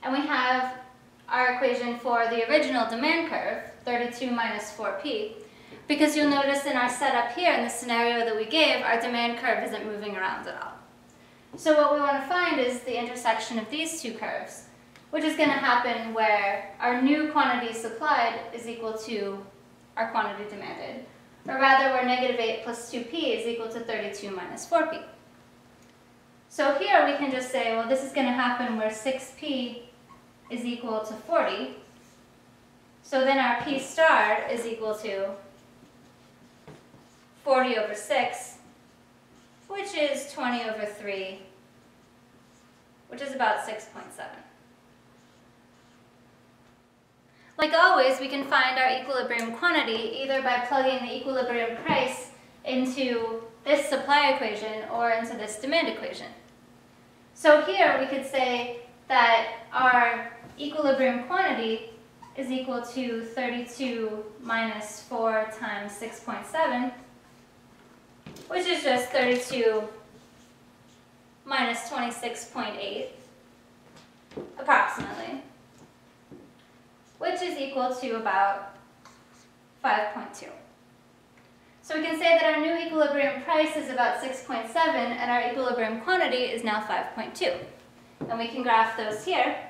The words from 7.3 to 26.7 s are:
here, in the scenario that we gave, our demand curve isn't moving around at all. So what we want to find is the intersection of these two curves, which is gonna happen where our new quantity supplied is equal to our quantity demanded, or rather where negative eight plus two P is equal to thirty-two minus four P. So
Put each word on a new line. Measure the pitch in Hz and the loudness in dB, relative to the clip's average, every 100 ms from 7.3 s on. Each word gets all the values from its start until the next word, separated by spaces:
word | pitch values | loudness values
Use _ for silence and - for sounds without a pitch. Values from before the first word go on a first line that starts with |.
here, | - 359 | 2 2
in | 262 | 2
the | 240 | 0
scenario | - 247 233 233 240 233 | -4 -2 2 2 2 0
that | 220 | 0
we | 220 | 0
gave, | 311 294 269 | 4 4 4
our | - 226 | 2 0
demand | 240 240 240 240 | 0 0 -2 -2
curve | 262 202 | 0 0
isn't | - 214 214 | -2 -6 -6
moving | 208 208 196 | -8 -6 -4
around | 190 185 185 | -4 -4 -8
at | - | -10
all. | - - - - - - - - - - | -12 -14 -20 -20 -20 -20 -20 -20 -20 -4
So | 320 302 | 4 6
what | 294 294 | 6 4
we | |
want | 285 277 | 2 0
to | - | 0
find | 359 349 285 | 2 2 2
is | 247 247 | 0 0
the | - 240 | -4 -4
intersection | 233 - 240 226 - 226 | -4 -4 0 0 0 -6
of | 220 | -4
these | 294 320 - | -4 -4 -6
two | 240 | -8
curves, | 220 - - - - - - - - - | -8 -6 -6 -8 -14 -20 -20 -20 -20 -6
which | 311 | -2
is | 311 294 | -2 2
gonna | 302 | 4
happen | 277 262 240 240 226 226 | 4 4 2 2 -2 -4
where | 220 220 208 202 196 - - | 0 4 4 2 -2 -6 -4
our | 247 247 | 0 2
new | 262 302 302 | 4 4 4
quantity | 302 262 240 233 | 4 4 2 -2
supplied | 226 226 - 302 285 226 226 226 | -4 -6 -4 2 4 2 0 -8
is | 240 226 | -10 -10
equal | 233 226 220 | -8 -8 -8
to | - 220 196 196 196 - - - - - | -6 -4 -4 -8 -12 -20 -20 -20 -14 -6
our | 226 | -2
quantity | 233 208 202 208 | -2 -2 -4 -10
demanded, | 202 - - - - - - - - - | -10 -12 -10 -10 -12 -14 -20 -20 -18 -8
or | 269 | 2
rather | 269 262 262 | 6 8 6
where | 262 247 | 2 2
negative | 247 254 240 | 2 2 0
eight | 226 226 | 0 -2
plus | - 226 - | -6 -10 -8
two | 247 | -8
P | - 330 285 | -6 -4 -2
is | 220 233 | 0 -2
equal | 233 226 | -4 -6
to | 233 | -8
thirty-two | - 220 202 196 202 | -6 -6 -6 -8 -10
minus | 190 180 - - | -8 -10 -12 0
four | 330 320 | 2 2
P. | - - - - - - - - - - - _ - _ - _ | -2 -12 -20 -20 -20 -20 -20 -20 -20 -20 -20 _ -20 _ -20 _
So | - 277 | 0 2